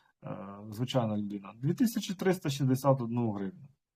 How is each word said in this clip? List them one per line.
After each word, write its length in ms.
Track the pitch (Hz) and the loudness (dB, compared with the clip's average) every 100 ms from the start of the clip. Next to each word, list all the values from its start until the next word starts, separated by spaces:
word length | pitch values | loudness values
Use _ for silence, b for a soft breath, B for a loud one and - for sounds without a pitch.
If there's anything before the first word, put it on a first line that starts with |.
| b b | b b
е, 240 | 107 98 98 101 107 | -12 -10 -10 -12 -10
звичайна 480 | 107 123 131 113 104 | -4 0 2 2 0
людина? 360 | 101 101 98 113 | -2 -6 -10 -4
Дві 180 | 135 | -2
тисячі 400 | 175 233 220 - | 2 2 2 -4
триста 360 | 180 180 180 160 | 0 2 2 0
шістдесят 520 | 135 131 131 143 135 | 0 2 4 4 4
одну 300 | 113 120 117 | 2 0 0
гривню. 360 | 101 95 87 - _ _ | 0 -4 -8 -16 _ _